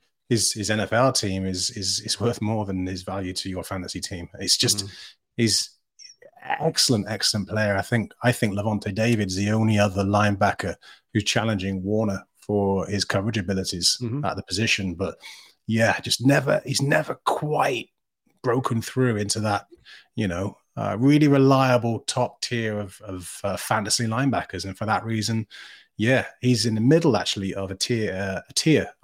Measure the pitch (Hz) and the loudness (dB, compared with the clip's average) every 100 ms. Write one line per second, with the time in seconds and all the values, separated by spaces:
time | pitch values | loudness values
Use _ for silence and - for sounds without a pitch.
0 | _ _ _ 117 - 110 101 107 92 113 | _ _ _ 0 2 -2 -2 -2 2 4
1 | 131 127 101 95 95 90 - - 92 - | 4 2 -2 -2 -2 -2 -4 -4 -6 -6
2 | - - 117 110 107 110 101 92 90 92 | -6 -2 -2 -2 -2 -2 -2 -4 -4 -6
3 | 90 95 92 92 98 92 85 98 90 92 | -8 -6 -6 -6 -6 -8 -6 -8 -8 -10
4 | - 92 85 - 95 - 120 101 98 - | -8 -10 -12 -8 -2 2 2 0 -4 -14
5 | - _ _ - 113 - - _ _ _ | -20 _ _ -2 0 0 -4 _ _ _
6 | - _ - _ - - 160 - - 120 | -20 _ -20 _ -8 -2 0 0 2 2
7 | 104 107 - 107 95 110 104 98 - 117 | 0 -2 -2 -2 -2 0 0 0 0 0
8 | 104 - 123 127 110 98 104 107 107 98 | 0 0 0 2 0 0 -2 -2 -2 0
9 | 113 117 98 92 101 110 110 104 104 98 | 2 2 0 0 0 2 4 4 2 2
10 | 98 101 104 98 101 - - 127 - - | 2 4 2 2 0 0 -6 -6 -14 -20
11 | _ 110 101 120 110 104 95 95 95 107 | _ -2 0 0 0 -2 -2 -4 -2 0
12 | 110 98 - _ - 104 98 98 87 104 | 0 -4 -8 _ -2 0 2 0 0 -4
13 | - 101 101 107 92 95 90 90 85 - | -2 -2 0 -2 -2 -2 -2 -2 -2 0
14 | 120 135 151 - - 90 113 - 95 85 | -4 -4 -4 -6 -6 -4 0 0 -2 -4
15 | 95 - - - - _ - 110 113 - | -6 -6 -18 -20 -20 _ -2 2 2 2
16 | - - 123 143 135 - - - 143 156 | -2 0 4 4 4 0 0 -2 2 0
17 | 156 - - - 156 147 139 - 90 _ | 0 -4 -2 -2 0 0 0 -2 -6 _
18 | _ _ _ _ 123 123 127 117 - 127 | _ _ _ _ 0 0 0 -2 -2 0
19 | 127 107 104 110 107 101 - - - - | 0 0 -2 -2 0 -2 -4 -20 -20 -20
20 | _ - 104 87 101 - _ - 104 101 | _ -4 -2 -2 -4 -8 _ -6 -4 2
21 | 131 147 151 139 135 135 131 123 117 113 | 4 6 6 6 6 6 6 4 2 -2
22 | - - 123 - - 120 113 104 101 - | -4 -2 -2 -4 -6 -4 -2 -4 -8 -12
23 | 107 92 90 - 101 92 - 110 107 - | -12 -10 -10 -8 -6 -6 -2 -2 0 -2
24 | 117 113 139 113 - 92 92 95 107 101 | 0 0 0 0 -4 -8 -10 -8 -2 -2
25 | 110 113 104 113 107 - - - _ - | -2 -4 -2 -2 -4 -14 -20 -20 _ -2
26 | 110 131 - - 123 120 113 110 117 160 | 2 2 0 -4 0 2 2 2 4 6
27 | 165 107 - - 98 90 95 95 - 120 | 6 2 0 -4 -4 -4 -8 -6 -4 -2
28 | 107 95 98 95 - - 160 139 87 - | -2 -4 -6 -6 -6 -2 4 4 2 -6